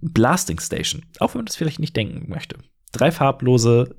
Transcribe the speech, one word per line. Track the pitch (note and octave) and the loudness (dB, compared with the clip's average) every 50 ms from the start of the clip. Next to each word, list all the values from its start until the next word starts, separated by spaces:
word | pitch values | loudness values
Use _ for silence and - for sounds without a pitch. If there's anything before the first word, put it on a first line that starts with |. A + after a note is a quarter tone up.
Blasting | - - - A2+ A2+ B2+ F3 F3+ - - E2 - | -6 0 4 4 4 6 4 2 0 -2 -4 -6
Station, | - - - - E2 - - D#3 - - - - | -6 -6 -6 -4 -4 -4 -6 -8 -12 -12 -6 -4
auch | - - - | -2 -2 -2
wenn | B3 | -6
man | A3+ | -8
das | G#3+ - | -8 -6
vielleicht | - E3 D#3 D3 - | -4 -4 -4 -4 -4
nicht | D#3 - - | -6 -4 -2
denken | A#2 G#2+ - - - - - | -2 -4 -4 -6 -10 -10 -10
möchte. | - - - - - - - _ _ _ _ - | -10 -10 -10 -12 -16 -18 -20 _ _ _ _ -8
Drei | - - C3+ C#3+ | -2 0 0 2
farblose | - - C#3+ C3+ C3 - B2+ B2 B2+ A#2+ A2+ A#2+ A#2 A#2+ B2 - - | 2 2 2 0 0 0 2 4 4 4 6 6 4 4 2 0 -4